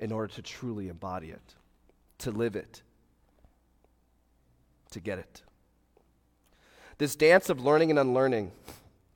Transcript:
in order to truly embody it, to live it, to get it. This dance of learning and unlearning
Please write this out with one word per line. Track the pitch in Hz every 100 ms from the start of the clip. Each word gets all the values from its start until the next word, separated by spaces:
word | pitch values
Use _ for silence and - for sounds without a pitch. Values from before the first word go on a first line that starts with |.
in | 110
order | 110 107
to | -
truly | - - 123 107 95
embody | 85 95 92 80
it, | - - _ _ _ _ _ _ -
to | 131
live | 107 117 98
it, | - - _ _ _ _ _ _ - _ _ _ _ _ _ _ _ _ _ _ _ _ _
to | 107
get | 92 92
it. | - - - _ _ _ _ _ _ _ _ _ _ _ _ - - -
This | 143
dance | - 156 185 -
of | 143
learning | 127 151 160
and | 147
unlearning | 131 127 135 117 92 - - - - _ _